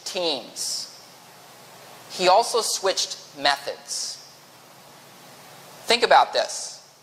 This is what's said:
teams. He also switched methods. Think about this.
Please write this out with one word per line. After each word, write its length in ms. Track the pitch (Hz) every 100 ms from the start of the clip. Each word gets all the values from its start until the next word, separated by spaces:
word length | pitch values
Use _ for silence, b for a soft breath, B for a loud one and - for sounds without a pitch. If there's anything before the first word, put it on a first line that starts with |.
teams. 840 | - 185 170 131 - - - - - - - - - - - - - - - - -
He 160 | - 180
also 340 | 202 233 226
switched 560 | 208 - 190 - - - - 151
methods. 840 | 143 139 - - - - - - - - - - - - - - - - - - - - - - -
Think 160 | 233
about 300 | 214 156 120
this. 480 | 123 107 - - - - _